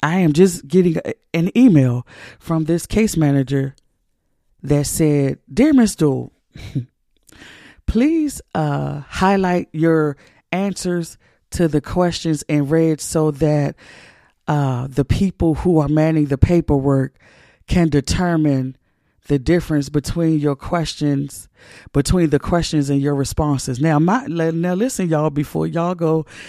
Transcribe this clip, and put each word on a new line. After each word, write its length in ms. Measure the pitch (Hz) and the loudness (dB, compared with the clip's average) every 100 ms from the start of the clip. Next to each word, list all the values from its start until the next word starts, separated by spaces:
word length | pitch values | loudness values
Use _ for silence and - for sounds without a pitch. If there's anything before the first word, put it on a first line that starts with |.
I 140 | 147 185 | -2 2
am 140 | 170 | 2
just 360 | 147 190 170 139 | 4 4 2 0
getting 300 | 180 175 160 | 2 2 0
a, 160 | - - _ | -6 -10 _
an 160 | 165 175 233 | -2 0 4
email 500 | 254 156 127 120 - - - - | 6 6 4 0 -8 -20 -20 -16
from 260 | - 160 | -4 -2
this 220 | 156 170 - | -2 -4 -2
case 300 | 208 220 165 | 0 0 2
manager 580 | 147 139 131 139 135 - _ _ _ _ _ _ _ _ | 2 2 0 -4 -4 -10 _ _ _ _ _ _ _ _
that 240 | 139 147 143 | -2 0 0
said, 540 | - 156 147 139 143 _ | 0 2 2 0 -4 _
"Dear 200 | 143 302 | 2 4
Miss 240 | 269 214 - | 4 2 2
Dool, 360 | 151 131 123 _ _ - - 139 123 _ _ | 0 0 -8 _ _ -20 -10 -10 -10 _ _
<laughs> 800 | _ _ - - - - _ - | _ _ -20 -20 -20 -20 _ -4
please, 540 | 220 285 330 294 - - | 0 2 0 -2 -6 -8
uh, 460 | - 151 143 143 143 | -4 -2 -2 -4 -8
highlight 680 | - - 190 196 185 175 - | -10 -2 2 2 2 -2 -4
your 440 | 156 165 160 151 139 _ _ _ | 0 2 2 0 -4 _ _ _
answers 680 | 180 196 180 180 175 165 - _ _ _ | -4 -4 -4 -4 -4 -6 -14 _ _ _
to 160 | - 165 | -2 0
the 140 | 147 | 0
questions 600 | - 180 175 - 165 151 | -2 -2 0 -2 -4 -4
in 260 | - 147 139 | -2 -2 2
red 320 | 160 160 156 | 2 2 0
so 320 | - 165 156 | -4 -2 -2
that, 420 | 139 151 147 143 - - - - _ _ _ - | 0 0 0 -2 -6 -20 -20 -20 _ _ _ -4
uh, 400 | 147 139 123 135 | -2 0 -2 -4
the 180 | 131 | -2
people 500 | 139 - 196 - 165 143 | 0 0 0 0 0 0
who 240 | 180 160 | 2 2
are 80 | 147 | 2
manning 380 | 151 160 160 143 | 2 2 2 0
the 120 | 139 | 0
paperwork 800 | - 175 - 143 139 135 131 - _ _ _ _ - | 2 2 2 0 2 0 0 -8 _ _ _ _ -2
can 220 | 180 165 | 2 2
determine 880 | 143 - - 180 165 151 135 131 - _ _ _ _ - | 2 0 -2 0 2 2 0 -2 -10 _ _ _ _ -4
the 140 | 143 | -2
difference 480 | 123 175 - 147 139 | 2 0 0 -2 -2
between 500 | 147 - 170 165 156 | -4 -4 -2 0 0
your 160 | 147 | 0
questions, 960 | 139 - 175 151 - 147 139 143 - - _ - - - | -4 -4 -4 -4 -4 -2 -2 -4 -12 -20 _ -20 -20 -4
between 380 | 139 - 180 160 | -2 0 2 2
the 80 | 143 | 0
questions 520 | - 175 156 151 139 | 0 -2 0 -2 0
and 120 | 139 | 0
your 140 | 143 143 | 0 -2
responses." 640 | 135 - 151 135 - 123 | -2 -2 -2 -2 -4 -2
Now, 180 | 160 151 | 2 2
my, 260 | 170 240 - | 2 0 -2
le-, 240 | 170 165 | -2 -2
now 220 | 165 180 | -2 -2
listen, 340 | 180 254 - 180 | -2 -2 -2 -2
y'all, 220 | 156 151 | 0 0
before 360 | 143 135 - 160 | -2 -4 -4 -4
y'all 300 | 160 175 175 | -2 -4 -2
go 280 | 160 160 151 - | -2 -2 -4 -14